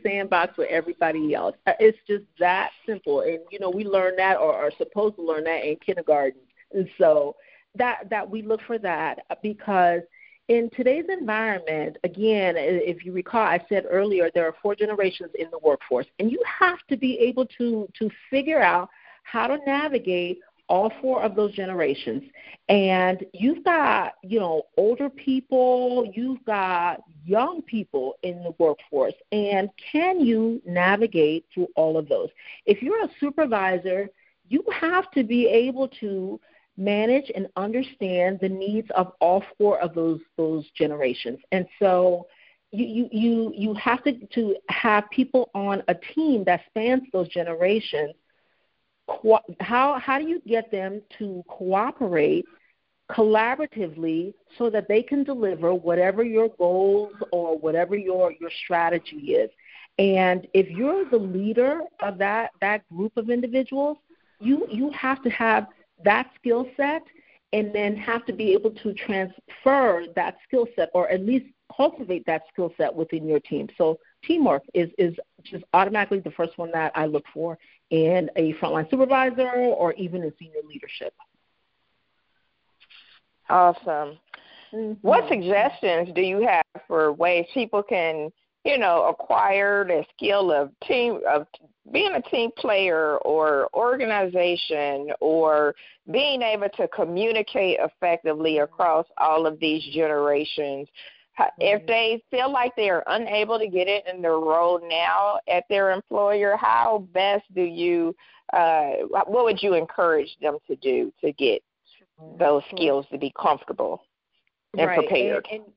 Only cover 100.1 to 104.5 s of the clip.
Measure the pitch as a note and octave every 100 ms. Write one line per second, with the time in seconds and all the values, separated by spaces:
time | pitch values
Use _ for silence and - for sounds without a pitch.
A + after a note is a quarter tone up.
100.1 | D3 D3 D3 D3+ - C#3+ C#3 D3 - -
101.1 | _ _ - - - F#3+ G3+ D#3+ A3+ A3+
102.1 | A3+ - B3+ C4 B3 A#3+ - G#3 E3+ -
103.1 | G3+ A3 G#3 G#3+ A3+ G#3+ F3+ F3+ G3+ G3
104.1 | F3+ E3+ D#3+ D#3+